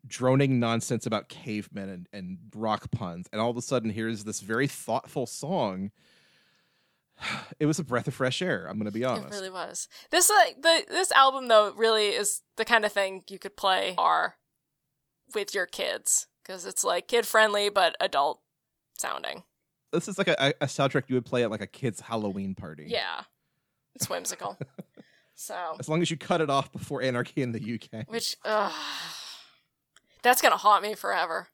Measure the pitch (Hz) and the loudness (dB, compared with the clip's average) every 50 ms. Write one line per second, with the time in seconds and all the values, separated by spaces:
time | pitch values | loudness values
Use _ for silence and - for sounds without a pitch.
0 | - 123 - - 123 127 131 139 139 135 131 123 117 117 117 113 - - 123 113 | -16 -14 -6 0 2 4 6 6 4 4 4 2 2 2 0 0 0 -2 -4 -2
1 | - 117 110 104 - _ - - - 127 107 107 101 - - 101 98 95 95 90 | -2 -2 -2 -2 -4 _ -18 -16 -10 -6 -6 -6 -6 -8 -10 -10 -10 -10 -10 -12
2 | 90 _ - 101 92 90 95 87 113 110 - 107 110 110 107 104 - - - - | -14 _ -12 -12 -10 -10 -10 -12 -14 -16 -10 -6 -2 -2 -2 -2 -2 -6 -6 -6
3 | 107 87 85 87 90 - - 107 113 120 120 123 123 - 135 123 113 113 101 110 | -6 -6 -8 -10 -12 -8 -4 -2 -2 0 -2 -4 -4 -2 -2 0 0 -2 -4 -4
4 | 110 113 117 98 101 107 101 - 101 95 113 117 139 139 - - - - 110 127 | -4 -4 -4 -6 -8 -8 -8 -8 -4 -2 0 0 0 0 -2 -8 -4 -2 -4 -4
5 | - - - 151 123 - - - - 143 190 175 123 104 92 95 95 101 _ _ | -4 -6 -6 -6 -6 -6 -8 -10 -6 -4 -2 0 0 -2 -2 -4 -6 -8 _ _
6 | _ _ _ _ _ _ _ _ _ _ _ _ _ _ _ _ _ _ _ _ | _ _ _ _ _ _ _ _ _ _ _ _ _ _ _ _ _ _ _ _
7 | _ _ _ _ - - - - - - - _ 151 147 156 - 160 - 120 117 | _ _ _ _ -8 -8 -8 -8 -10 -14 -4 _ 0 2 2 0 -2 -2 -2 -2
8 | 98 - 135 - 131 131 131 - 180 180 143 92 87 - 98 107 107 104 101 110 | -2 -2 -2 0 -2 -2 0 -2 -2 -2 -2 -2 -4 -6 -6 -6 -6 -4 -4 -2
9 | 123 131 120 - 202 - - 202 190 190 185 185 165 - - - - - - - | -2 -2 -2 -4 -4 -8 -10 -10 -10 -10 -10 -10 -10 -10 -10 -12 -12 -12 -14 -20
10 | - _ - 339 370 - 415 415 339 175 - - 285 330 330 311 - - - 262 | -8 _ 2 4 6 6 8 6 6 4 2 2 6 6 6 6 4 0 -2 0
11 | 277 - - - 269 269 262 269 254 233 226 214 214 202 196 208 226 226 220 220 | 0 4 6 6 6 6 4 0 2 6 6 6 6 6 0 2 2 4 4 4
12 | 208 208 - - 208 196 - - _ _ _ - 220 - 247 226 214 208 - 202 | 2 2 0 0 -2 -2 -4 -4 _ _ _ -6 0 4 4 4 4 2 0 0
13 | 196 190 190 190 180 - 196 185 - 196 _ - - 190 185 190 196 185 180 175 | 0 0 -2 -10 _ -16 -18 -14 -14 -14 _ -2 0 2 2 2 0 -2 0 2
14 | 165 165 160 160 160 175 - _ _ _ _ _ _ _ _ _ _ _ _ _ | 4 4 4 4 2 0 -4 _ _ _ _ _ _ _ _ _ _ _ _ _
15 | _ _ _ _ _ _ - 208 202 - - 202 180 - - - - - 90 - | _ _ _ _ _ _ -6 -6 -6 -2 -2 -2 -4 -2 -4 -4 -4 -4 -4 -4
16 | _ - - - - _ _ _ _ - 190 185 170 190 185 - - 190 180 175 | _ 0 0 0 -2 _ _ _ _ -14 -14 -12 -12 -8 -4 -2 0 0 0 0
17 | - - - 240 226 - - 220 220 214 208 208 202 202 202 196 185 165 - - | 0 0 0 0 0 4 6 6 6 6 4 2 2 2 4 4 4 4 4 0
18 | - 196 - 139 143 147 - _ _ _ _ _ _ _ _ _ _ _ _ - | -2 0 2 2 2 2 0 _ _ _ _ _ _ _ _ _ _ _ _ -8
19 | - - - - - - 67 - - _ _ _ _ _ _ _ _ _ - 170 | -6 -6 -6 -6 -6 -8 -10 -10 -14 _ _ _ _ _ _ _ _ _ -4 -4
20 | - - 196 - 196 - 165 - 135 139 - _ 147 135 - - 139 139 - 139 | -2 -2 -4 -2 2 2 2 4 4 2 2 _ -4 -4 0 0 0 2 2 0
21 | 127 - 131 127 120 - - 123 120 110 107 104 101 - - - - 120 98 - | -2 0 -2 -2 -2 0 0 0 2 0 0 -6 -8 -10 -10 -4 -4 -4 -4 -6
22 | - - 113 113 107 101 95 98 98 98 95 - 101 80 78 73 76 78 233 190 | -8 -4 -4 -2 -2 -2 -4 -4 -4 -6 -6 -8 -10 -14 -14 -14 -8 -6 -4 -4
23 | 104 92 85 - - _ _ _ _ _ _ _ _ _ _ _ _ _ _ 247 | -4 -4 -8 -10 -12 _ _ _ _ _ _ _ _ _ _ _ _ _ _ -8
24 | - - - 175 - - - - 185 202 202 _ - - _ - - _ _ - | -6 -4 -4 -6 -6 -8 -8 -6 -8 -10 -8 _ -14 -14 _ -20 -20 _ _ -20
25 | - _ _ _ _ _ _ - - - 208 180 180 160 160 - - 151 156 165 | -20 _ _ _ _ _ _ -16 -14 -10 -8 -8 -6 -6 -6 -8 -4 -2 0 2
26 | 175 - 160 143 - - 185 170 160 143 139 139 135 - _ 107 - - 147 123 | 2 0 -2 -6 0 0 2 2 2 2 2 0 0 -2 _ -14 -8 -8 -4 -2
27 | 123 131 123 123 123 - - - 131 123 113 110 - 107 117 107 - - - 110 | 0 0 0 0 -2 -2 -2 -4 -2 -2 -4 -6 -6 -6 -6 -8 -8 -12 -12 -12
28 | - - 226 233 226 - - _ - 208 220 214 202 190 - - - - - - | -10 -6 -6 -4 -4 -4 -6 _ -4 0 0 2 0 0 -4 -6 -8 -10 -10 -10
29 | - - - - - - - - - - _ _ _ _ _ _ _ _ _ - | -10 -12 -12 -14 -14 -16 -18 -20 -20 -20 _ _ _ _ _ _ _ _ _ -20
30 | _ _ _ _ - 247 254 - - 262 165 - - 208 208 190 185 208 214 - | _ _ _ _ 4 4 4 6 6 4 4 6 6 6 6 6 4 -2 -6 -6
31 | - 196 196 175 170 175 165 190 180 _ | -4 -2 0 0 0 -2 -2 -6 -6 _